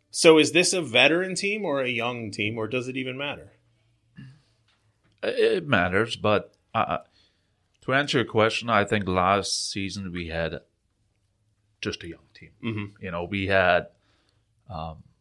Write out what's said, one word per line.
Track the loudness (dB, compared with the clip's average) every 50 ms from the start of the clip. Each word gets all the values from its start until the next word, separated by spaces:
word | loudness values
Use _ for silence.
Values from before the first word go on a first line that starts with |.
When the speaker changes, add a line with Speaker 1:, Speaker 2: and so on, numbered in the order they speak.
| _ _
Speaker 1:
So | -2 4 8 8 10 8
is | 8 4 4
this | 2 2 2
a | 0 -2
veteran | -2 0 2 4 4 6 4 2 -2 -2 -4
team | -4 -4 -4 -4 -4 -4
or | -2 -2 -2
a | -2 -2
young | -4 -4 -4 -4 -4 -6 -8 -8
team, | -6 -4 -4 -4 -2 -4
or | -4
does | -4 -4 -4 -4 -6
it | -6
even | -8 -8 -8 -8 -8
matter? | -8 -8 -8 -10 -14 -20 _ _ _ _ _ _ _ _ _ _ _ _ _ -20 -20 -20 -20 _ _ _ _ _ _ _ _ _ _ _ _ _ _ _ _ _
Speaker 2:
It | -6 -4 0 2 2 2 2 0 0 0
matters, | 0 2 2 2 0 0 -2 -2 -4
but, | -4 0 0 0 0 -2 -4 _ _ _ _ -4
uh, | -2 -2 -2 -2 -6 -6 _ _ _ _ _ _ _ _ _ _ _ _ _ _ _
to | _ -4 -2
answer | -2 0 0 0 0
your | 0
question, | 0 2 2 2 2 2 -2 -2 0
I | 2 2 2
think | 2 0 -2 0
last | 0 0 2 2 4 2 2 0 -2 -4 -4 -4 -6
season | -6 -6 -8 -8 -8 -10 -10 -10 -8
we | -8 -8 -6
had | -4 -4 -4 -4 -6 -8 -12 _ _ _ _ _ _ _ _ _ _ _ _ _ _ _ _ _ _ _ _ _ _ _
just | -8 -8 -8 -8 -10
a | -14
young | -16 -16 _ _ _
team. | -20 -20 -20 _ _ -8
Speaker 1:
Mm-hmm. | -8 -6 -6 -8 -10 -12 -12 -12
Speaker 2:
You | -8
know, | -8 -6 -6
we | -6 -4 -4 -2 2
had, | 4 4 6 6 6 4 2 -2 _ _ _ _ _ _ _ _ _ _ _ _ _ _ _ -14
um, | -12 -12 -10 -12 -12 -16 -20 _ _ _